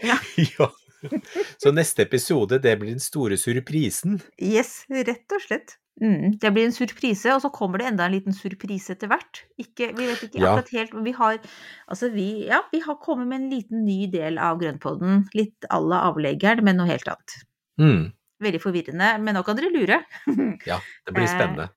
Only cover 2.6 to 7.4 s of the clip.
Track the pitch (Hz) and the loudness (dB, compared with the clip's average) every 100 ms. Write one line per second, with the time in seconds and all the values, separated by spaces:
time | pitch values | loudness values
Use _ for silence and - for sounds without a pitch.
2.6 | 131 107 104 123 - 151 120 95 - 120 | 4 2 -2 -6 -6 -2 0 0 0 -2
3.6 | 123 151 127 - 175 202 - - 185 220 | -2 -2 -2 -2 -2 -4 -6 -6 0 0
4.6 | 247 - - 269 240 240 _ 403 - 208 | 0 -6 -8 -4 -4 -6 _ -8 -4 -6
5.6 | - - _ - 220 170 165 208 214 208 | -6 -20 _ -4 0 2 2 2 2 2
6.6 | 226 240 247 - 262 202 269 269 | 2 0 -4 -2 -2 0 2 2